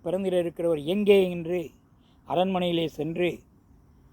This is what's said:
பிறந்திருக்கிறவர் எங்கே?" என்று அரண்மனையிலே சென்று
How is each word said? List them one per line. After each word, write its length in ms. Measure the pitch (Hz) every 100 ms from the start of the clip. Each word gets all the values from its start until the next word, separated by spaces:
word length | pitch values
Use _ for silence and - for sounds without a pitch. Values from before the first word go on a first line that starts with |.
பிறந்திருக்கிறவர் 800 | 170 185 190 180 170 165 170 156
எங்கே?" 460 | 143 202 202 196 185
என்று 400 | 175 160 180 151 - _ _ _ _ -
அரண்மனையிலே 580 | 151 185 185 180 170 160
சென்று 540 | - 151 170 175 117 - _ _ - _ _ -